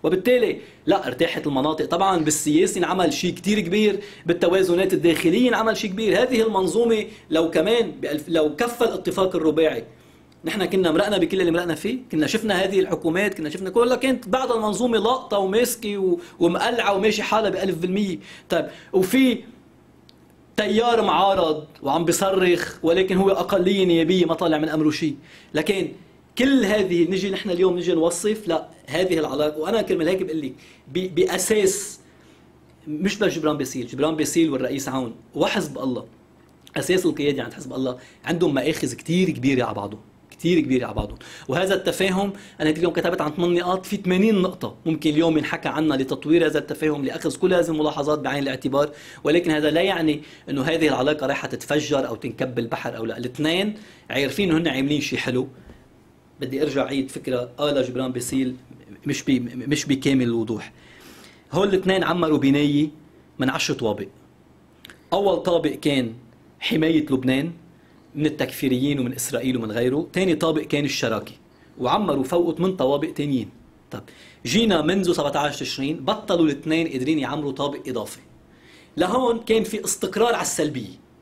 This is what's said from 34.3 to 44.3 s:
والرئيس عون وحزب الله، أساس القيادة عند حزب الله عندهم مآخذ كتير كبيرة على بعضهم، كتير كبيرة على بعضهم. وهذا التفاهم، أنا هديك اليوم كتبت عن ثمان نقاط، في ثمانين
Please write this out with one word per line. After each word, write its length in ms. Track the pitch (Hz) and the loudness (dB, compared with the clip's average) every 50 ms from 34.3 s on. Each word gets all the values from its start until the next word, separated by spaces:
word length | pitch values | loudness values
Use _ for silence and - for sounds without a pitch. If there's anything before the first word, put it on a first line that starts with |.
| - 170 165 156 | 2 2 2 2
والرئيس 400 | 139 127 127 120 135 135 131 - | 2 -2 -2 -2 -4 -4 -6 -4
عون 260 | 127 135 127 117 - - - - - | -4 -4 -6 -6 -8 -14 -20 -14 -2
وحزب 420 | 135 170 208 - 214 165 151 135 | -2 -2 0 0 -2 -4 -4 -8
الله، 280 | 127 127 135 123 107 - - - _ _ _ _ _ - _ _ _ _ - - | -6 -4 -4 -4 -6 -8 -12 -20 _ _ _ _ _ -20 _ _ _ _ -10 -8
أساس 280 | 156 139 - 185 180 - | -8 -2 0 0 2 2
القيادة 380 | 165 147 - 143 143 143 131 117 | 0 0 2 0 0 0 -2 -4
عند 100 | 107 - | -8 -10
حزب 200 | - - 127 127 | -14 -14 -10 -6
الله 240 | 131 131 127 127 123 - - - _ - | -4 -4 -4 -6 -8 -14 -20 -20 _ -4
عندهم 280 | - 170 170 180 165 143 | -2 0 2 2 2 2
مآخذ 400 | 135 123 151 160 - - 123 120 | 0 0 0 -2 -2 -4 -6 -6
كتير 360 | - - - 165 180 185 180 | -8 -4 -2 2 2 2 2
كبيرة 340 | 147 120 120 135 139 123 120 | 0 0 0 2 2 2 0
على 120 | 110 107 | -2 -4
بعضهم، 240 | 104 101 98 104 - - - _ - _ _ | -6 -8 -8 -10 -14 -18 -20 _ -20 _ _
كتير 280 | - _ - 165 180 165 | -20 _ 0 2 2 2
كبيرة 260 | 135 127 131 123 117 | 2 2 0 0 0
على 100 | 110 107 | -2 -4
بعضهم. 220 | 107 107 104 - - - - - - - | -6 -6 -6 -8 -14 -16 -20 -20 -18 -8
وهذا 280 | - 131 - 131 165 196 | -4 -2 -2 0 0 0
التفاهم، 580 | 185 - 175 - - 185 196 185 190 202 202 196 - - - - - | 0 0 -2 -2 0 0 0 2 0 0 -2 -4 -8 -16 -20 -8 -2
أنا 100 | 160 156 | 0 0
هديك 80 | 156 | 2
اليوم 160 | 156 170 175 170 | 2 0 0 0
كتبت 280 | 170 - 170 180 - | 0 0 0 0 0
عن 100 | 151 147 | -2 -4
ثمان 220 | 147 - 175 175 175 | -2 0 0 2 2
نقاط، 320 | 175 175 180 185 190 185 | 2 2 0 -2 -2 -2
في 120 | - 208 | -6 -8
ثمانين 440 | 190 202 180 180 185 202 226 | -4 0 0 2 4 4 4